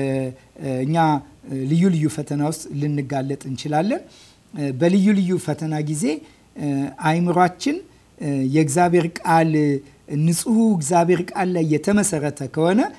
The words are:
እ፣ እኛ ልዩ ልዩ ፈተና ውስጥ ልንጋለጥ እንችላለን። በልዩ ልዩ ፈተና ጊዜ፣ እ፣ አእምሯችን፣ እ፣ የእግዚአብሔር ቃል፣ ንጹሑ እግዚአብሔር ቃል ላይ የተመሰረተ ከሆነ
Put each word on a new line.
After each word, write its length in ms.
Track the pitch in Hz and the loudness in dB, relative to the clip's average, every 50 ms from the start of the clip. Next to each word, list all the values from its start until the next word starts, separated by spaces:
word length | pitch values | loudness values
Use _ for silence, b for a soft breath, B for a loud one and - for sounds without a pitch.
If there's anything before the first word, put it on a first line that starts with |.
| 139 135 135 135 131 127 127 b b b b - | 0 0 -2 -2 -4 -4 -8 b b b b -10
እ፣ 120 | 156 139 131 127 | -8 -6 -4 -4
እኛ 160 | 131 139 160 165 165 156 151 139 - - - - - - 139 135 131 | -2 0 2 2 4 4 2 0 -2 -8 -18 -20 -14 -10 -8 -6 -2
ልዩ 180 | 135 160 165 180 190 | 0 2 4 4 4
ልዩ 160 | 175 160 151 147 | 2 2 0 0
ፈተና 320 | - - 147 - 147 147 143 | -2 -4 -6 -4 -2 -2 -2
ውስጥ 180 | 151 160 - - - - 143 | -2 -4 -6 -10 -10 -6 -4
ልንጋለጥ 640 | 147 151 147 143 139 123 143 135 135 139 139 131 - | -4 -2 -2 -2 -4 -4 -4 -4 -4 -4 -6 -8 -8
እንችላለን። 580 | 135 131 - - 147 151 151 180 208 277 370 - B B B B B B B B _ - 147 143 139 131 | -10 -10 -8 -6 -2 -2 0 0 0 -2 -4 -6 B B B B B B B B _ -10 -6 -6 -6 -2
በልዩ 320 | 123 160 175 185 202 185 208 208 | 2 2 4 4 6 4 4 4
ልዩ 180 | 196 190 180 185 170 | 4 2 0 0 -2
ፈተና 340 | - - 147 147 165 156 156 151 | -2 -4 -4 -4 -4 -4 -4 -4
ጊዜ፣ 220 | 147 147 156 147 190 269 320 285 B B B B B B _ | -4 -4 -4 -2 -2 -4 -4 -4 B B B B B B _
እ፣ 120 | - 151 143 139 139 139 147 - - | -8 -6 -4 -2 -2 -4 -6 -8 -4
አእምሯችን፣ 760 | 175 156 160 170 175 175 165 180 180 170 175 - - 277 302 370 - b b b b b b - | -2 0 0 2 0 2 4 4 2 2 2 -4 -4 -4 -4 -4 -8 b b b b b b -8
እ፣ 80 | - 147 143 135 131 131 | -6 -4 -4 -2 -2 0
የእግዚአብሔር 580 | 139 156 160 143 131 175 175 175 175 175 160 170 - | 2 2 2 2 2 2 2 4 4 2 0 0 -4
ቃል፣ 380 | - - 180 165 165 165 160 156 151 151 147 143 139 B B B B B - 147 147 | -6 0 2 2 4 4 4 2 2 2 2 0 -2 B B B B B -8 -4 0
ንጹሑ 400 | 156 165 165 - - 269 220 220 226 220 | 0 2 0 0 0 0 2 4 4 4
እግዚአብሔር 500 | 208 170 143 135 180 170 170 170 180 160 180 | 2 2 0 2 2 2 4 4 2 2 0
ቃል 240 | - - - 185 185 | -4 -4 -4 -4 -2
ላይ 140 | 180 170 160 151 | -2 -2 0 0
የተመሰረተ 720 | 151 147 156 196 208 208 196 - 165 151 147 147 143 - 139 120 | 0 0 0 2 2 2 2 0 -2 -2 -4 -4 -6 -6 -10 -8
ከሆነ 320 | - 156 160 170 190 233 320 427 B | -2 0 2 2 2 2 0 0 B